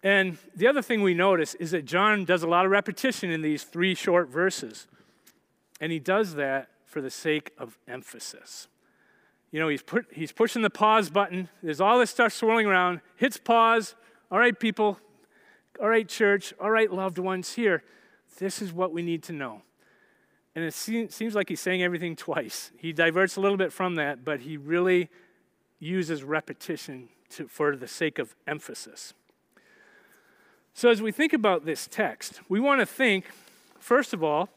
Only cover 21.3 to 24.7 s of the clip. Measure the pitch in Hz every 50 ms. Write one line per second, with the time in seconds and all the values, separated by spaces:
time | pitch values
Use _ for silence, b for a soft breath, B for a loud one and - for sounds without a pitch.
21.3 | 208 208 190 - 175 143 - 185 185 185 180 180 175 165 175 175 165 - - -
22.3 | 160 - 123 104 - - - - _ _ - 165 160 151 170 165 160 180 190 185
23.3 | - 196 196 202 202 190 190 160 - - 190 180 175 165 147 143 147 123 127 151
24.3 | 151 139 120 143 160 147 139 147